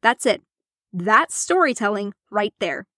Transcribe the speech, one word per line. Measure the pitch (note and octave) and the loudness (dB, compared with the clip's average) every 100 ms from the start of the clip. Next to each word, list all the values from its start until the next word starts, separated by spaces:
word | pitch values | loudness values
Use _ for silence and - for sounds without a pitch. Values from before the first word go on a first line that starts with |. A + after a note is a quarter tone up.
That's | A3+ B3 B3+ | 2 2 0
it. | G3 _ _ _ _ _ | -2 _ _ _ _ _
That's | F3+ F3+ A3+ E4 | -8 2 2 2
storytelling | - - F4+ D#4+ A#3+ G#3 G#3 G3+ - _ | -4 0 2 2 0 -2 -2 -6 -12 _
right | G#3 G#3 _ | -4 -4 _
there. | F3+ C#3 - | -6 -6 -12